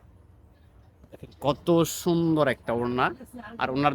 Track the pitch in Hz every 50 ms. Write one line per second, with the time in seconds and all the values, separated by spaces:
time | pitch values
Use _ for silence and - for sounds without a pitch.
0 | - - - - - - - - - - - _ - - _ - - - _ _
1 | - - - - - - - - - 135 143 - - 175 170 165 160 - - -
2 | - 180 170 170 170 165 160 156 147 135 117 - - - 117 117 120 120 123 127
3 | 135 175 175 - 226 - - 247 - - - - 127 131 131 135 143 147